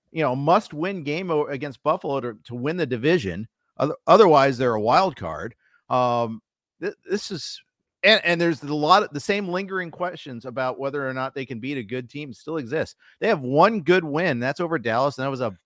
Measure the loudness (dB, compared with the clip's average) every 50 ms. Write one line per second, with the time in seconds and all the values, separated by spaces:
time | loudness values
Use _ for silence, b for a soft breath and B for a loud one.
0 | _ _ -4 -2 0 0 0 0 2 4 4 4 2 -2 -6 -6 -6 -6 -6 -6
1 | -6 -6 -6 -4 -4 -2 0 0 0 -2 -4 -8 -8 -10 -12 -4 _ -2 -2 -2
2 | -2 -4 -4 -4 -4 -6 -8 -10 _ -14 -10 -6 -4 -4 -2 -2 -2 -2 -2 0
3 | 2 2 2 2 2 -2 -6 -6 -10 -12 _ _ _ _ _ -2 -2 -2 -2 -4
4 | _ 6 8 8 8 8 8 6 6 4 2 0 0 0 0 0 0 2 4 4
5 | 2 2 -2 -6 -8 -8 -8 -8 -10 -12 -12 _ _ _ _ _ _ _ -2 0
6 | 0 0 0 -2 -2 -4 -6 -10 -14 _ _ _ _ _ _ _ -8 -8 -8 -10
7 | _ -8 -6 -6 -6 -8 -10 -10 -10 -12 -12 -14 -18 _ _ _ _ _ _ _
8 | 4 4 4 6 4 0 2 2 2 2 0 0 -4 -4 -2 0 4 6 6 6
9 | 6 2 -4 -6 -2 0 -2 0 0 -2 -4 -4 -4 -4 -6 -6 -6 -8 -8 -6
10 | -6 -6 -6 -10 -12 -14 -14 -12 -12 -10 -6 -4 -4 -4 -4 -4 -6 -4 -4 -4
11 | -4 -4 -4 -4 -6 -6 -6 -8 -8 -8 -8 -8 -8 -6 -6 -6 -6 -6 -8 -8
12 | -8 -10 -12 -12 -12 -12 -14 -14 -10 -8 -6 -6 -6 -4 -4 -4 -4 -6 -8 b
13 | b b b b 0 0 0 0 0 0 4 6 6 6 4 2 2 4 4 4
14 | 4 0 -2 0 0 0 0 0 -2 -4 -2 -2 -2 -2 -2 -2 0 0 0 2
15 | 2 0 0 -2 -4 -4 -4 -4 -4 -6 -6 -8 _